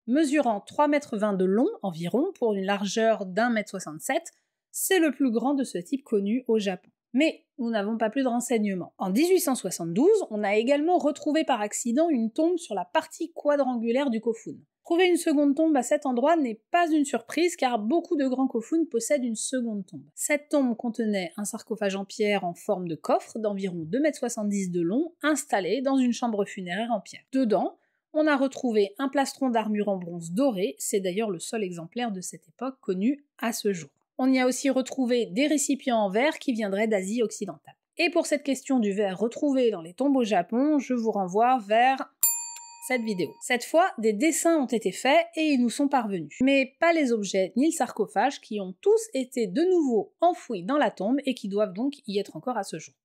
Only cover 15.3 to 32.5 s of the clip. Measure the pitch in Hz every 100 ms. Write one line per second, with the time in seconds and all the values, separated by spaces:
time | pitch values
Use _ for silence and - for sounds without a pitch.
15.3 | 294 285 277 320 277 240 294 277 240 285
16.3 | 339 254 220 _ 349 339 302 277 226 -
17.3 | - 349 - 254 233 214 330 339 311 262
18.3 | 254 262 226 220 330 311 233 - 294 247
19.3 | 220 - 262 233 208 185 - 143 - -
20.3 | 294 294 294 254 226 240 220 220 196 170
21.3 | - 208 214 - 214 202 196 196 - 208
22.3 | 202 180 170 - 185 175 156 - 349 -
23.3 | 233 214 196 196 175 156 233 302 - 240
24.3 | 233 208 202 185 175 170 233 330 - 285
25.3 | 302 - 208 175 240 269 269 247 226 240
26.3 | 208 196 - 180 185 233 220 - - _
27.3 | 262 247 233 277 - _ _ _ 302 311
28.3 | 277 269 - 254 214 202 - 269 277 269
29.3 | - 262 226 214 208 208 190 175 175 165
30.3 | 180 277 196 220 - - 208 185 180 220
31.3 | 170 - 226 185 170 165 240 240 190 -
32.3 | 170 _